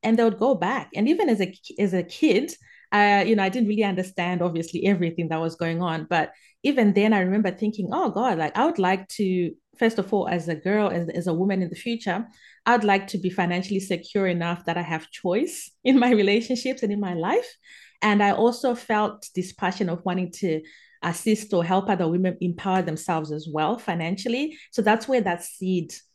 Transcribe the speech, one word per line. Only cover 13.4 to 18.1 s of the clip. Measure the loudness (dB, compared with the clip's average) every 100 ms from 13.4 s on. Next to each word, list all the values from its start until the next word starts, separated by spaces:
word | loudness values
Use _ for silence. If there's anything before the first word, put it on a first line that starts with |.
| 0 -2 -2 -4
secure | -2 -6 -2 -2 0
enough | 0 -4 -4 -4
that | -4
I |
have | -2 -6 -6
choice | -8 -2 0 -2 -6 -16 _
in | 4 4
my | 6
relationships | 4 4 2 0 -4 -2 -2
and | -2
in | -2
my | -2
life." | -2 0 0 -2 -16 _ -20 -20 _
And | 2